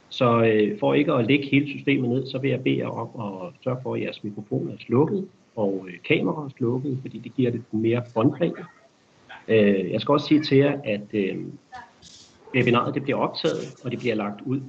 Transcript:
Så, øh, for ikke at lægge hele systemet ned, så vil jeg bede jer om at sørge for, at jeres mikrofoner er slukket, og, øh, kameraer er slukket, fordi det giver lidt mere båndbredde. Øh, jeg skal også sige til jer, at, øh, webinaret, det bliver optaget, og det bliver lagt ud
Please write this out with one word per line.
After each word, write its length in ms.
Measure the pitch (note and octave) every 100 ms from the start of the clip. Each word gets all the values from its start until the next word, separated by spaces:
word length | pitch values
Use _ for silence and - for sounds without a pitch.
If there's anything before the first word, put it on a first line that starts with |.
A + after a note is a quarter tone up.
| _
Så, 340 | - B2 A#2
øh, 360 | A2+ G#2+ G#2 G#2
for 140 | C#3
ikke 200 | C#3 D3+
at 140 | C3+ A#2
lægge 180 | C#3 -
hele 220 | C#3 C#3+
systemet 420 | - C#3+ C3+ A#2+
ned, 160 | C3 C3
så 120 | B2+
vil 120 | C3+
jeg 140 | B2
bede 140 | C3+ B2+
jer 100 | A#2
om 540 | A2 A2+ B2 G#2 F#2+ F2+
at 60 | -
sørge 160 | C3 B2
for, 120 | A#2+ A#2
at 60 |
jeres 220 | A#2 -
mikrofoner 500 | G#2+ G2+ - - E3+
er 40 | -
slukket, 500 | - A#2+ E3 G3 - _ _ A2+
og, 300 | G2 F#2+ F#2
øh, 60 | F2
kameraer 420 | - D#3+ F#3 D#3+ C#3
er 40 |
slukket, 480 | - A#2 B2+ C#3+ B2+
fordi 160 | C3 A2
det 160 | -
giver 180 | - B2
lidt 220 | A2+ -
mere 300 | A2 A2+ A#2+ A2+
båndbredde. 520 | A2+ C3+ - E3+ - F3+ _ _ _ _ _ - - -
Øh, 440 | A2 G#2 G2 F#2+
jeg 100 | -
skal 120 | A#2+
også 140 | D3+ -
sige 160 | D#3
til 140 | - C#3
jer, 240 | C#3+ C3+
at, 180 | A2 G2+ G#2
øh, 240 | G#2+ F#2 F#2 F#2 - _ B3 - _ - - - _ - B2+
webinaret, 400 | A#2+ B2 C#3+ C#3+
det 80 |
bliver 140 | C#3 G#2
optaget, 640 | - - D#3+ C3+ - -
og 80 | C3
det 80 | -
bliver 160 | B2 G#2+
lagt 260 | G2+ G#2
ud 200 | C3 C3+